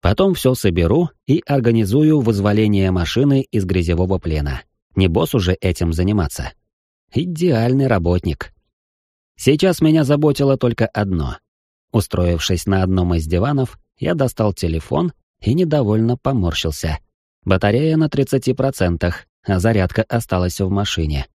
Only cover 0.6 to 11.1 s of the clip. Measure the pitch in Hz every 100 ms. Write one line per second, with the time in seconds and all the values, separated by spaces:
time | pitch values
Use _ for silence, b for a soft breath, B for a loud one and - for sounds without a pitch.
0.6 | 101 87 82 131 175 _ - 139 - 143
1.6 | 120 113 101 127 156 156 117 104 101 104
2.6 | 110 101 95 92 85 - 139 139 - 110
3.6 | 92 92 85 85 90 95 85 76 73 67
4.6 | - _ _ - 95 82 160 127 90 92
5.6 | 95 87 87 80 92 104 76 - - -
6.6 | _ _ _ _ _ 120 180 160 180 117
7.6 | 117 131 135 104 85 90 90 76 - _
8.6 | _ _ _ _ _ _ _ _ - 147
9.6 | 190 170 156 160 139 147 151 143 139 135
10.6 | 123 117 113 - 101